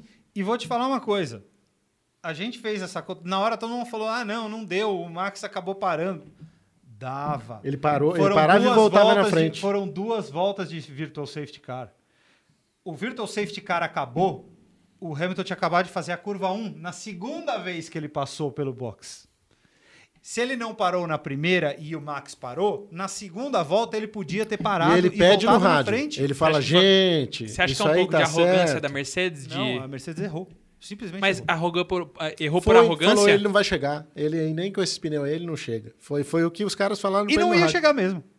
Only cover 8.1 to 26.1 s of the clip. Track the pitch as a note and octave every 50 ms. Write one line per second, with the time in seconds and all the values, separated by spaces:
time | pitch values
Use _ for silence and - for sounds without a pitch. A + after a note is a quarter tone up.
8.1 | F3 - D3 D3 - E3 D#3 D#3+ F#3+ G#3+ A#3+ B3+ A#3+ A3 A3 G#3 F3 G3+ G#3 A3
9.1 | A3+ G3+ G3 G#3 F3+ D#3+ D#3+ D#3+ D#3 - G3 G3+ G3 G3+ G3 F3 D3 F3 G3+ A3+
10.1 | A3+ G#3+ F3 C3+ C#3 E3 F#3 G3+ G3 G3+ F#3 C#3+ E3 D#3+ C3+ - C#3 C3+ D#3 C#3
11.1 | - D3 C#3+ C#3 - D#3 D3 C#3 - - _ - B2 C3 B2 G2+ _ _ _ _
12.1 | _ _ _ _ _ _ _ _ _ _ _ _ _ _ _ F#3 D#3+ C3+ G3 B3
13.1 | A#3+ - G#3+ F#3+ - G#3+ G#3 G3+ G#3 G3+ - - F3+ E3+ E3+ D#3 - E3 C#3 B2
14.1 | A#2+ D#3+ F#3 F#3 C#3 - - - - _ _ _ _ _ _ _ _ _ F#3+ E3
15.1 | D3+ C#3 F3 F#3 F#3 F#3+ F#3 - F#3 - F#3+ E3 E3+ F3 F#3 F3 - B3 G#3 E3
16.1 | F3 E3+ - G#3 G3+ F#3+ F#3+ F#3 F#3+ A3 A3+ F#3+ D3 D#3 D#3+ F3+ E3+ - - A3
17.1 | G3 E3+ F#3+ B3+ D#4 E4+ E4 D4 B3 G3+ F3 F#3 F3+ E3 D#3+ - - E3 D3+ D3
18.1 | - D3+ C#3 C3 - - D#3 C#3 - D3+ C#3+ C3+ B2 A#2 B2+ A2+ G2 - - -
19.1 | - - - _ _ _ _ _ _ _ _ _ _ _ _ _ _ _ _ _
20.1 | _ _ _ - - A3 A#3+ B3+ C4+ A#3+ A#3 A3+ G#3 - G3 F3+ F3 F3+ F3 D#3+
21.1 | D#3 D3 - D#3 C3+ C#3 D#3 F3 F#3 F3+ D#3+ C#3+ C#3 - D#3 D3+ D#3+ D3+ C#3+ D3+
22.1 | C#3+ C#3 C3 - - - - B2 B2 D#3+ G3 G#3 F3 C#3 G3+ - E3 E3+ G3 F#3+
23.1 | - - G#3+ F#3 D#3+ G#3 C4 C#4+ B3 G3 E3 C#3+ F3+ G#3+ A#3 - - G#3+ G#3+ G#3+
24.1 | - G#3+ F#3 C3+ E3+ G3+ A3 G#3+ G#3+ G3+ - G#3+ G3 E3+ E3 F3 E3+ F3+ F3+ F3+
25.1 | - G#3 F3 F3+ G3+ G3 G#3 G#3 G#3+ - - F#3 D#3+ C#3+ C3 G#3 G#3 B3 D4 D4